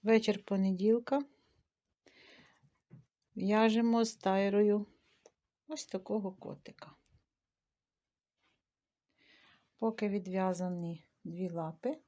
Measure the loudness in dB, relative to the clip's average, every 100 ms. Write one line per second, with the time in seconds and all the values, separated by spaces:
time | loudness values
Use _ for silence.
0 | 4 2 4 -2 -2 0 0 2 2 2
1 | 2 -2 -2 _ _ _ _ _ _ _
2 | _ _ -20 -20 -20 _ _ _ _ -20
3 | _ _ _ -6 0 4 4 4 2 2
4 | 0 -2 0 2 2 4 4 2 -2 _
5 | _ _ -20 _ _ _ _ -14 -8 -10
6 | -4 -4 -4 -10 -14 -16 -18 -20 -20 -20
7 | _ _ _ _ _ _ _ _ _ _
8 | _ _ _ _ _ _ _ _ _ _
9 | _ _ _ -20 -20 _ _ _ -4 -2
10 | -2 -4 -4 -2 0 0 -2 -4 -6 -8
11 | _ _ -14 -6 -6 -4 -8 -6 -6 -6